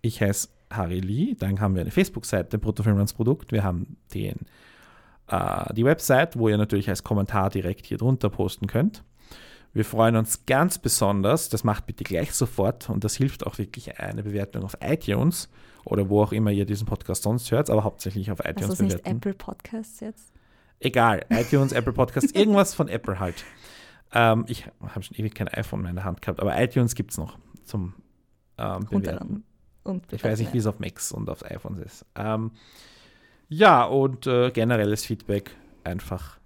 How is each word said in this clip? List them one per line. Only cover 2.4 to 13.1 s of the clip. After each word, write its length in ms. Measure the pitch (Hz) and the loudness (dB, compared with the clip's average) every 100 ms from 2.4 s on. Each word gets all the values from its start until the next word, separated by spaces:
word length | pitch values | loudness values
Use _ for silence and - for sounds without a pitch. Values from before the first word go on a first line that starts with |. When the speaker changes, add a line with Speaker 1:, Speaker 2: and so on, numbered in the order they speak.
| 85 107 | 0 -2
Speaker 1:
Bruttofilmlandsprodukt. 920 | 110 104 107 101 101 - 117 151 - | -2 0 2 4 2 0 0 0 0
Wir 120 | 107 | -2
haben 320 | 98 87 - - _ | 0 -2 -6 -12 _
den, 220 | - 101 - - _ - - - - _ _ - | -6 -6 -6 -12 _ -20 -20 -20 -20 _ _ -6
äh, 460 | 95 90 - - | -2 -2 -2 -4
die 100 | 110 | 2
Website, 540 | 123 160 - 131 170 123 | 2 2 4 4 4 2
wo 100 | 110 | 2
ihr 80 | 107 | 4
natürlich 320 | 107 101 98 | 2 0 0
als 140 | 90 | -4
Kommentar 480 | - 104 98 104 98 | 0 0 0 0 0
direkt 360 | 98 90 101 - | 0 -4 -6 -6
hier 120 | - | -2
drunter 320 | 120 131 104 | 0 2 0
posten 360 | - 98 - 101 | 0 -4 -2 -2
könnt. 340 | 113 180 - - _ - - - - _ | 0 0 -2 -20 _ -20 -20 -20 -20 _
Wir 120 | - | -4
freuen 320 | 107 110 113 113 | -2 4 4 4
uns 300 | 110 - - | 2 -4 2
ganz 320 | 131 180 - | 2 2 0
besonders, 680 | 123 - 101 101 98 156 - | -2 2 2 2 2 2 0
das 140 | 110 | 0
macht 240 | 110 104 - | 0 0 -4
bitte 160 | - | -10
gleich 300 | - 87 139 | -4 -4 -2
sofort 580 | - 123 - 98 117 - | -2 -2 0 0 0 -4
und 140 | - | -4
das 100 | 104 | -2